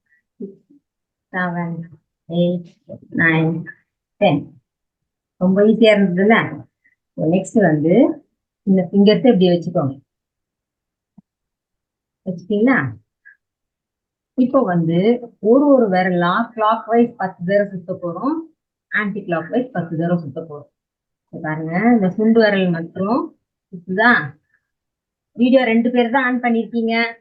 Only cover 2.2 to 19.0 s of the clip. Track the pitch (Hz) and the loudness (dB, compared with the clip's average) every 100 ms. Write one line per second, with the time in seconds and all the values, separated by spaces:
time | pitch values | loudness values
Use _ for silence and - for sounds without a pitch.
2.2 | - 170 175 180 - _ - - - - | -6 -2 0 -2 -8 _ -20 -20 -10 -2
3.2 | 165 160 160 165 - - _ _ _ _ | 0 0 -2 -4 -10 -18 _ _ _ _
4.2 | 202 143 - - _ _ _ _ _ _ | 0 0 -4 -18 _ _ _ _ _ _
5.2 | _ _ 185 190 214 220 220 208 190 175 | _ _ 0 4 4 6 4 4 2 2
6.2 | 202 220 147 156 - _ _ _ _ - | 2 2 0 -8 -16 _ _ _ _ -6
7.2 | 160 185 185 233 180 151 156 202 320 - | -2 -2 0 0 2 2 2 4 2 0
8.2 | _ _ _ _ - 190 175 202 202 208 | _ _ _ _ 0 0 2 2 4 4
9.2 | 254 190 180 175 175 170 139 - _ _ | 4 4 2 2 -2 -4 -4 -6 _ _
10.2 | _ _ _ _ _ _ _ _ _ _ | _ _ _ _ _ _ _ _ _ _
11.2 | _ _ _ _ _ _ _ _ _ _ | _ _ _ _ _ _ _ _ _ _
12.2 | 190 175 - 208 240 233 135 107 _ _ | -12 -10 -4 0 2 0 -4 -10 _ _
13.2 | _ _ _ _ _ _ _ _ _ _ | _ _ _ _ _ _ _ _ _ _
14.2 | _ - 247 269 196 175 160 170 208 240 | _ -2 0 2 0 0 0 2 2 0
15.2 | - _ 202 254 294 262 220 185 185 180 | -4 _ 2 4 4 4 4 0 0 0
16.2 | 175 196 240 226 214 226 214 233 240 - | 0 -2 -4 -2 -2 -2 0 0 0 -2
17.2 | 185 - 175 202 202 185 190 175 175 160 | -10 -8 -2 0 0 -6 -10 -10 -8 -6
18.2 | 269 330 - _ _ _ _ 202 | -6 -6 -8 _ _ _ _ -6